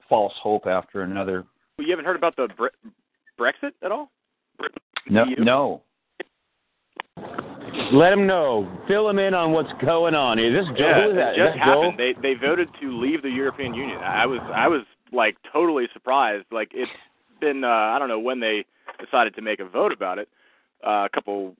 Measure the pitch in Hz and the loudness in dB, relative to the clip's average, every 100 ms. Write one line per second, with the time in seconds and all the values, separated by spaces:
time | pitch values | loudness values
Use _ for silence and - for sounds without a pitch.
0 | - 113 101 - 107 107 95 92 - 101 | 0 2 0 -2 -2 0 0 -2 -4 -8
1 | 92 98 95 92 - _ _ - 151 175 | -6 -4 -4 -6 -8 _ _ -8 -4 -4
2 | 151 175 170 - 117 - 131 - 113 _ | -2 -2 -2 -2 -6 -4 -8 -8 -20 _
3 | _ _ _ - 120 - 285 - 185 240 | _ _ _ -4 -4 -2 -8 -8 -6 -6
4 | 285 _ _ _ _ - - - _ - | -8 _ _ _ _ -14 -14 -14 _ -12
5 | - 104 127 127 113 135 127 73 _ _ | 0 2 2 2 2 2 0 -6 _ _
6 | _ - - _ _ _ _ _ _ - | _ -20 -20 _ _ _ _ _ _ -18
7 | - - - - - - - - - 135 | -16 -16 -14 -12 -14 -14 -12 -8 4 6
8 | 175 202 196 180 143 110 92 92 - 208 | 8 6 4 2 2 0 -2 -6 -2 0
9 | 214 196 196 185 165 160 147 - 131 165 | 2 2 0 0 2 0 -2 -2 0 2
10 | 170 156 127 113 117 151 175 120 151 143 | 2 2 2 2 2 2 0 2 4 6
11 | 427 180 123 - 160 147 156 143 175 175 | 4 2 2 4 2 4 4 4 4 0
12 | 127 120 135 123 135 175 170 - 139 117 | -2 0 -2 0 0 0 -2 -6 -8 -4
13 | 131 156 135 127 139 135 127 113 135 87 | -2 -2 -4 -2 -4 -4 -8 -6 -8 -8
14 | 92 98 123 123 - - 139 151 107 _ | -4 0 0 -2 -4 0 2 0 -4 _
15 | - 123 110 - - 151 170 147 120 - | -6 0 0 -2 -4 0 2 2 -2 -6
16 | 123 135 120 104 - 113 110 120 127 - | -2 2 2 -2 -6 -8 -6 -8 -10 -10
17 | _ _ _ - 147 135 123 113 110 131 | _ _ _ -4 -4 0 0 2 2 0
18 | 135 110 120 127 113 107 - _ - - | -2 -4 -4 -2 -2 -2 -6 _ -20 -18
19 | - 127 113 110 110 101 95 110 202 120 | -2 0 0 -2 -6 -6 -6 -2 -2 -2
20 | 95 90 - _ _ _ _ _ 104 104 | -6 -6 -10 _ _ _ _ _ -2 0
21 | 101 - 104 101 95 | 0 -4 -6 -6 -8